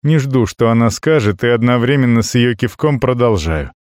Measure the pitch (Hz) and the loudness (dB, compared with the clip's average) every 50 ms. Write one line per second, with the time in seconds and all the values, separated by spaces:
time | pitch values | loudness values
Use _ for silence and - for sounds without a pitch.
0 | - 143 160 156 131 139 131 131 113 98 - _ 120 113 113 117 117 113 98 - | 0 2 0 0 0 0 0 0 0 0 -2 _ 0 2 2 2 2 0 -2 -2
1 | - 156 160 151 107 104 98 - - 120 120 113 113 123 123 123 117 120 143 139 | -2 0 0 2 2 0 -2 0 0 0 0 0 2 0 0 0 0 0 0 0
2 | 131 123 117 117 107 - - 127 120 123 120 98 - 120 - - - 156 147 120 | 2 2 2 0 0 0 0 0 0 0 0 -2 -4 -6 -4 -2 -2 -2 0 0
3 | 139 139 131 120 123 120 110 92 76 82 80 76 69 65 - _ | -2 -2 0 2 2 2 2 0 -2 -2 -4 -4 -6 -8 -14 _